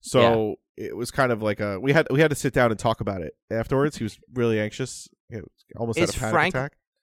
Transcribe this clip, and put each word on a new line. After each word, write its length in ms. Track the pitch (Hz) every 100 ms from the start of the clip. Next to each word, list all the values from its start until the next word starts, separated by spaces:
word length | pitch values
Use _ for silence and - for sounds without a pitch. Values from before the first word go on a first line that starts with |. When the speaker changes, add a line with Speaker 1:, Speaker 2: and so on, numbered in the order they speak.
Speaker 1:
So 580 | - 127 117 113 107 - _ -
Speaker 2:
Yeah. 100 | 104
Speaker 1:
it 80 | 101
was 140 | 120
kind 220 | - 127
of 100 | 110
like 180 | 107 101
a, 200 | 104 95
we 120 | 135
had, 140 | 151 -
we 100 | 139
had 100 | 160
to 60 | 143
sit 160 | 139
down 180 | 131 120
and 80 | 104
talk 220 | 117 110
about 220 | 107 95
it 140 | 78 - _
afterwards. 460 | 110 - 135 147 -
He 80 |
was 140 | 110 - _
really 280 | 123 117 107
anxious. 480 | 107 - - - - _ _
He 120 | 117 - _ _ -
almost 220 | 117 107
had 100 | 98
Speaker 2:
Is 60 | -
Speaker 1:
a 20 |
panic 120 | 110
Speaker 2:
Frank 220 | 110 160
Speaker 1:
attack. 220 | 131 143 - _ _